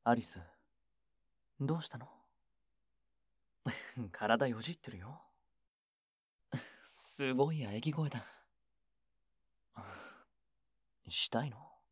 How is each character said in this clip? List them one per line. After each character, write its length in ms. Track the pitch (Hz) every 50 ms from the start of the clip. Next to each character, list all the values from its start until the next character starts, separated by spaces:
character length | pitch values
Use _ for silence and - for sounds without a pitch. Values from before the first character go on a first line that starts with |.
| _
ア 60 | 117 120
リ 80 | 117
ス、 180 | 113 - - 95 85 - - _ _ _ _ _ _ _ _ _ _ _ _ _ _ _ _ _ _ _ _ _
ど 180 | 139 139 160
う 40 | 165
し 80 | 156 -
た 80 | -
の？ 100 | 120 131 - - - _ _ _ _ _ _ _ _ _ _ _ _ _ _ _ _ _ _ _ _ _ _ _ _ _ _ _ _ _
<laughs> 460 | - - - - - - 127 117 98
体 380 | - - 110 104 113 117 139 131
よ 120 | 117 110
じ 120 | 117 160 175
っ 40 |
て 140 | - - 143
る 80 | 117 92
よ。 200 | 92 113 147 170 - _ _ _ _ _ _ _ _ _ _ _ _ _ _ _ _ _ _ _ _ _ _ _ _ _ - 127 - - - - -
す 500 | - - - - - - - 139 131 131
ご 180 | 127 139 156
い 140 | 160 151 127
喘 140 | 101 104 113
ぎ 120 | 123 156
声 160 | 147 160 156 143
だ。 120 | - 117 - - - - - _ _ _ _ _ _ _ _ _ _ _ _ _ _ _ _ _ _ _ _ _ _ _ _ _ _ 101 95 - - - - - - - - _ _ _ _ _ _ _ _ _ _ _ _ _ _ _ _ -
し 220 | - - - -
た 120 | - 113 147
い 60 | 143
の？ 80 | 110 117 - - - - _ _